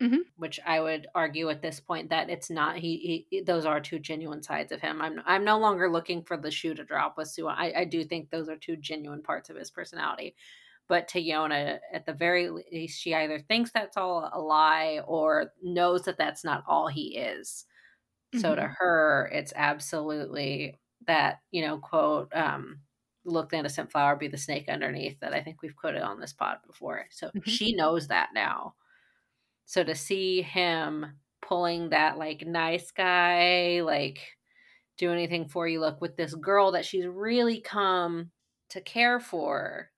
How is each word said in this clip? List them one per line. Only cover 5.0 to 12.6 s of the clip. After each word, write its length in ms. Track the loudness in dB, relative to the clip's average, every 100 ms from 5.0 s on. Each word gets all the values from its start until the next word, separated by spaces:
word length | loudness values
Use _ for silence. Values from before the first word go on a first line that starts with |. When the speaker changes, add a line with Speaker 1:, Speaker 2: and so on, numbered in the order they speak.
Speaker 2:
I'm, 180 | -6 -4 2
I'm 180 | 4
no 140 | 6 6
longer 320 | 6 4 4
looking 340 | 2 0 -4
for 120 | -4 -6
the 120 | -4
shoe 240 | -4 -4
to 100 | -6
drop 340 | -4 0 0 -2
with 100 | -8
Sue. 200 | -6 -4
I, 320 | -2 -2 0
I 40 | 0
do 180 | -2
think 260 | -4 -6 -6
those 180 | -6 -6
are 80 | -8
two 200 | -8 -8
genuine 460 | -8 -10 -10 -10
parts 280 | -6 -6 -6
of 60 | -16
his 140 | -14
personality. 680 | -12 -12 -6 -4 -4 -10 -14 -20 -20 -20 _ 0
But 200 | 0 2
to 140 | -2
Yona, 580 | 0 2 2 0 0 -4 -6
at 140 | -10 -6
the 80 |
very 360 | 0 2 4 2
least, 500 | -4